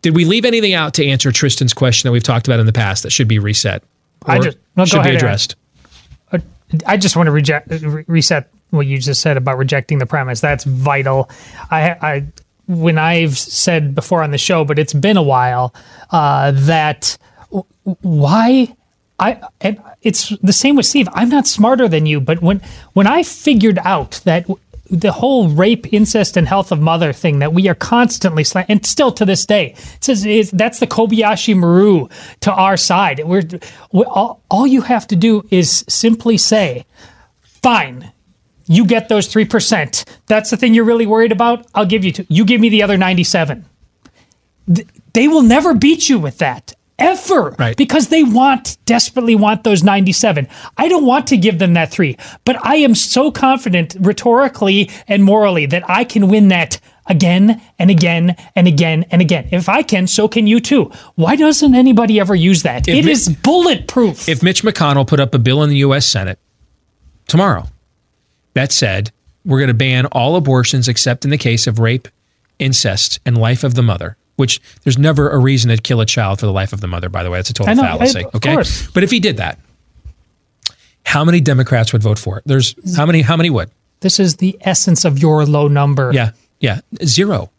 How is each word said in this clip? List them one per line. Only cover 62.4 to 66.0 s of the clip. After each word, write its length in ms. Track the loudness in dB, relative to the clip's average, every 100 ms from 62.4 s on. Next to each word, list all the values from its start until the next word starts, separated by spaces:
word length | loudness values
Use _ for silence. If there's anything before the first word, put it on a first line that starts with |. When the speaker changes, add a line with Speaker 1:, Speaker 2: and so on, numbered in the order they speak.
| 2 2
Speaker 2:
that? 240 | 0 -4 0
Speaker 1:
If 80 | 2
Speaker 2:
It 80 |
Speaker 1:
Mi-, 80 | 2
Speaker 2:
is 160 | 2 0
bulletproof. 1000 | -2 0 2 2 0 -4 0 0 -2 -6
Speaker 1:
if 140 | -2
Mitch 220 | 0 0
McConnell 420 | -2 -2 0 0 0
put 140 | 0
up 120 | 0 0
a 20 |
bill 240 | 2 2
in 80 | 2
the 60 | 2
U 180 | 2
S 100 | 0